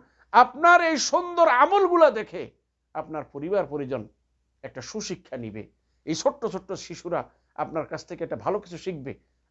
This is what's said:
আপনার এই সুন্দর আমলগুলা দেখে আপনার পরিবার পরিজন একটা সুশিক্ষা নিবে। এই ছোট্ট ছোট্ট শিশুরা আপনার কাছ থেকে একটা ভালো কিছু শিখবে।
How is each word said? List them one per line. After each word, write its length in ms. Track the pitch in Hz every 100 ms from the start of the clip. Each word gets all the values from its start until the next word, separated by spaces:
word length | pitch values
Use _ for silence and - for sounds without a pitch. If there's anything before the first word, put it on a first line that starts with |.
| - _ _
আপনার 480 | 214 247 254 339 349
এই 160 | 339 294
সুন্দর 500 | - 349 349 349 320
আমলগুলা 640 | 247 302 403 370 349 302
দেখে 400 | 220 - 170 120 _ _ _ _
আপনার 300 | 156 156 156 135
পরিবার 340 | 139 156 196 143
পরিজন 420 | 147 131 127 104 _ _ _ _ _
একটা 180 | 135 131
সুশিক্ষা 560 | - 220 196 180 - 131
নিবে। 260 | 110 107 98 _ _ _
এই 100 | -
ছোট্ট 320 | - 277 - 220
ছোট্ট 260 | 180 -
শিশুরা 580 | 180 - 170 180 160 117 _ _
আপনার 320 | - 156 156 143
কাছ 200 | 160 -
থেকে 180 | 170
একটা 120 | 165 104
ভালো 240 | 120 196
কিছু 180 | 185 170
শিখবে। 360 | 190 165 131 - _ _ _